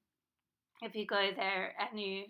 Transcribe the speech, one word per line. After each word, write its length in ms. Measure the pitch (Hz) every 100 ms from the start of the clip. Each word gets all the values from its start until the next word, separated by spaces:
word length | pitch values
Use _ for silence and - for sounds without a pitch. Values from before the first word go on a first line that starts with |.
| _ _ _ _ _ _ _ -
if 140 | 226 220
you 100 | 202
go 240 | 202 196 185
there 400 | 196 190 190 -
and 220 | - 214
you, 220 | 196 196 202